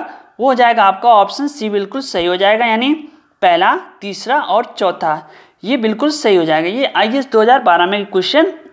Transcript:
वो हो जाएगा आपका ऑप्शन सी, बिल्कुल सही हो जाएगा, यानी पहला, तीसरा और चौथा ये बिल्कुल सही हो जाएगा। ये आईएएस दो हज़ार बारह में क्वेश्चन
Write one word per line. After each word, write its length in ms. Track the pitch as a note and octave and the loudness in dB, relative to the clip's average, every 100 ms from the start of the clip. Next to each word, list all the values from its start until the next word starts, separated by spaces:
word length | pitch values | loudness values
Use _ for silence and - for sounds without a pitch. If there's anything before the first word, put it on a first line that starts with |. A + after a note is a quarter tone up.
| D#4+ - _ - | 0 -16 _ -4
वो 80 | B3+ | -2
हो 60 | B3 | 2
जाएगा 280 | A#3+ A3+ | 2 4
आपका 260 | G3 F#3+ A#3+ | 2 2 4
ऑप्शन 360 | A3 G3 - C#4+ | 4 4 -2 -6
सी, 220 | - G#3+ | -6 -4
बिल्कुल 320 | G3+ G3 C4+ | -4 -4 -8
सही 220 | C4+ F#3+ F3 | -6 -4 -2
हो 100 | F3+ | 0
जाएगा, 300 | G3+ A3 A#3+ | 2 2 0
यानी 280 | A3 C4 D#4 - _ _ - | 0 0 -2 -6 _ _ -2
पहला, 340 | F#3 E3+ G3 C#4+ - - | 2 2 2 0 -6 -16
तीसरा 380 | G3+ F#3 A3 C#4+ | -14 -10 -4 -2
और 340 | A#3 G3+ A3+ - | 0 -2 -2 -2
चौथा 520 | F#3+ F3+ E3+ D#3 - - - _ | -4 -2 -4 -4 -8 -20 -20 _
ये 120 | F#3 C4+ | -4 -2
बिल्कुल 320 | A3 A3 D4 | -2 -2 -2
सही 240 | D4+ A#3 F#3 | -2 2 2
हो 80 | D#3+ | 2
जाएगा। 240 | D#3 E3 | 0 -2
ये 160 | A#3 C#4 | -2 -2
आईएएस 400 | E3 A3 C4+ C4 | 0 0 -2 0
दो 140 | A3 | 2
हज़ार 200 | G#3+ C4 | 4 4
बारह 240 | B3 E3+ F3 | 4 2 2
में 200 | G#3 G3+ | -2 -4
क्वेश्चन 460 | F#3+ F#3 C#4+ F#4 - - | -4 0 0 0 -2 -14